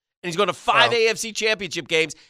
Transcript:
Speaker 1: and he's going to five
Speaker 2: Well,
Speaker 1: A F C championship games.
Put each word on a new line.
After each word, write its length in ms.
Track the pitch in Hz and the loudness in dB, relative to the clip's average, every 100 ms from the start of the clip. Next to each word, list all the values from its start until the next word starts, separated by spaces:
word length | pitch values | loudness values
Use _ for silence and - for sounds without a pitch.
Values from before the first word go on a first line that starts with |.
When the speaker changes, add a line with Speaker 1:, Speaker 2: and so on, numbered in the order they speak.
| _ _ | _ _
Speaker 1:
and 60 | 180 | -6
he's 80 | 160 | -2
going 120 | 202 | -2
to 40 | |
five 380 | 165 - 220 233 | -2 2 4 4
Speaker 2:
Well, 100 | 233 | 4
Speaker 1:
A 80 | 226 | 0
F 80 | 220 | 0
C 160 | 226 | -6
championship 560 | 208 220 214 190 160 - | -4 -2 -2 -4 -8 -2
games. 260 | 165 160 - - | 0 -2 -4 -20